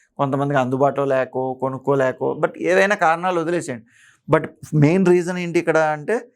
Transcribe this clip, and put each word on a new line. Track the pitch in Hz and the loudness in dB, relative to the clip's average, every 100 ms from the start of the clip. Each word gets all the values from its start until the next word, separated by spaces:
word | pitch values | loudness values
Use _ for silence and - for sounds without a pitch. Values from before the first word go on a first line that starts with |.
| _ - | _ -4
కొంతమందికి | 139 139 143 139 | -2 -2 0 0
అందుబాటులో | 123 131 139 139 | 0 2 0 0
లేకో, | 139 131 127 127 131 | -2 -2 -2 -4 -6
కొనుక్కోలేకో, | 131 131 135 135 143 131 123 135 139 | -6 -6 -6 -2 0 0 -2 -4 -4
but | 170 - | -4 -4
ఏవైనా | 160 185 196 | 0 2 2
కారణాలు | 202 170 165 180 175 | 2 2 0 -2 -2
వదిలేసేయండి. | 160 175 135 120 - _ _ _ - | -2 -4 -6 -10 -14 _ _ _ 0
But | 156 160 - - | 0 0 -10 -4
మెయిన్ | 156 147 185 180 | 2 4 4 4
రీజన్ | 180 170 180 | 4 2 -4
ఏంటి | 175 170 | -2 -2
ఇక్కడ | 170 156 | 0 2
అంటే, | 156 151 147 226 - | 2 -2 -4 -4 -6